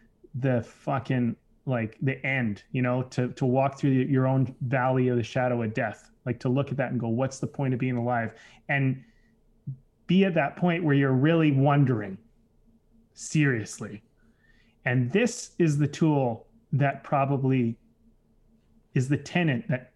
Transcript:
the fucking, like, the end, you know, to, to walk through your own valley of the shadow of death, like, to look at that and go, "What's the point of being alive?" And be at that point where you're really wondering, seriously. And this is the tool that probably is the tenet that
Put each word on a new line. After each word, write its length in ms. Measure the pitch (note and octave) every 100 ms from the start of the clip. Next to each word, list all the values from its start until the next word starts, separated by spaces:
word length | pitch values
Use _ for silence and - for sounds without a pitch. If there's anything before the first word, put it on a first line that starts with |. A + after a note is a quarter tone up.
| _ _ - B2+
the 280 | C3+ B2
fucking, 720 | - - - C3+ - B2+ A#2+ - _ _ -
like, 320 | B2 A2 -
the 220 | C3+ C3+ C#3
end, 380 | C3+ A2+ G2+ -
you 100 | C3
know, 220 | B2+ B2
to, 260 | B2+ - B2
to 160 | - C3
walk 320 | B2+ C#3 -
through 140 | C#3+
your 360 | C3 C3+ C3 C3
own 260 | C3+ B2+ -
valley 480 | C3 B2+ B2+ C3 B2+
of 80 | B2
the 60 |
shadow 380 | A2+ C3+ B2+ A#2+
of 120 | A2+
death, 380 | A2 A2+ - - _ B2+
like, 140 | A2+
to 100 | B2+
look 220 | B2+ C3+
at 60 | C3
that 140 | B2
and 80 | B2
go, 100 | A2+
"What's 300 | A2+ C3+ -
the 80 | -
point 260 | - C3+
of 60 | B2+
being 180 | C3 B2
alive?" 340 | A#2 B2 A2+ - - - -
And 340 | C#3 C3+ C3 - _ _ _ _ _ - C3 _ _ -
be 180 | F3+ F#3+
at 80 | E3
that 200 | C#3+ -
point 280 | F3 E3+
where 120 | D#3 C#3
you're 160 | C#3
really 400 | C3 D3 E3 D#3
wondering, 680 | C3+ C#3 C#3+ C3 A2+ G2+ F#2+ _ _ _ _ _ _ _ _ _
seriously. 880 | - - D#3 C#3+ A#2+ G2+ - G#2+ G#2 - _ _ _ _ _ _ _ C3
And 260 | B2 B2
this 400 | F#3+ A#3+ - - -
is 180 | E3 C#3+
the 100 | D3
tool 600 | - D#3+ D3 B2+ A#2 - _ _
that 320 | C3 C#3 -
probably 760 | - C#3+ C3+ C#3 C3 C3 A#2 A#2 _ _ _ _ _ _ _ _ _ _ _ C#3+
is 140 | B2+
the 80 | C#3+
tenet 480 | - F3 E3+ A#2+ -
that 240 | C3 -